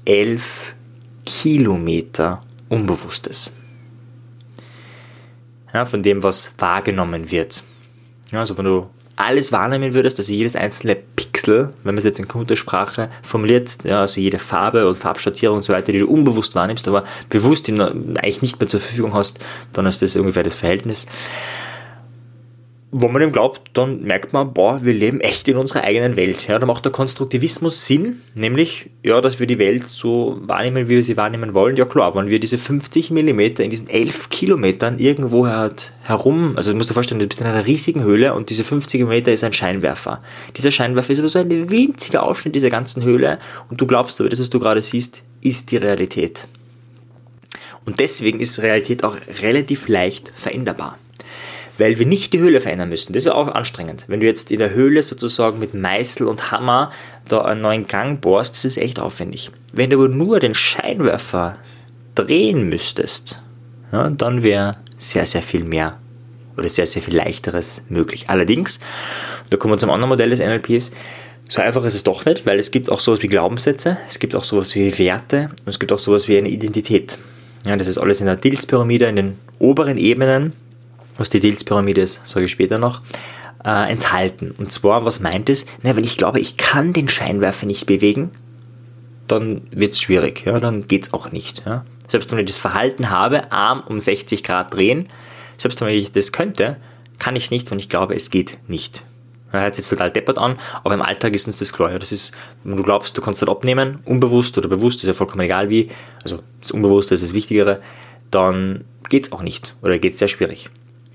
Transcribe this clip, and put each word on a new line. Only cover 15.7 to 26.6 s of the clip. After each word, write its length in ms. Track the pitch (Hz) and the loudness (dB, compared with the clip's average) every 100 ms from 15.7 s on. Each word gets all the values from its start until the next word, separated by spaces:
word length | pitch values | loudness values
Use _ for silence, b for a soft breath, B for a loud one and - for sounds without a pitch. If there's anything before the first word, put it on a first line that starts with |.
weiter, 180 | 92 95 | 0 2
die 100 | 98 | 2
du 60 | 101 | 4
unbewusst 480 | 151 139 110 - | 4 4 2 0
wahrnimmst, 320 | 90 92 113 - | 0 -2 -2 0
aber 180 | 98 95 B B | 0 0 B B
bewusst 360 | 110 117 151 - | 2 4 4 2
im, 100 | 107 | 0
eigentlich 600 | 95 82 78 82 104 - | 0 -2 -6 -2 -2 -2
nicht 180 | 131 - | -4 -2
mehr 80 | 107 | 0
zur 120 | 101 | 0
Verfügung 340 | - 117 110 | -2 -4 -2
hast, 240 | 101 101 - B B B | 0 0 -2 B B B
dann 140 | - 95 | -2 0
ist 160 | 92 | 2
das 140 | - 92 | 2 2
ungefähr 260 | 95 90 | 2 0
das 140 | 85 - | -2 -2
Verhältnis. 500 | 85 98 113 107 - B B B B B B B B B B - - - - - - _ - | -2 -2 -2 -4 -4 B B B B B B B B B B -20 -20 -20 -20 -20 -20 _ -8
Wenn 180 | 131 120 | 0 2
man 80 | 131 | 4
dem 120 | 156 | 2
glaubt, 400 | 123 123 - - | 4 0 0 -6
dann 300 | - 131 135 | 0 0 -2
merkt 280 | 101 92 - | -2 -2 0
man, 220 | 143 139 | -2 -2
boah, 280 | 120 98 135 | 2 2 4
wir 120 | 123 | 2
leben 260 | 110 104 131 | 2 2 0
echt 280 | - - - | -2 -2 0
in 80 | 127 | 0
unserer 260 | 135 147 | 0 -2
eigenen 320 | 98 113 123 | 0 2 2
Welt. 320 | 104 92 - - | 2 0 -2 -2
Ja, 120 | |
da 80 | 107 | 0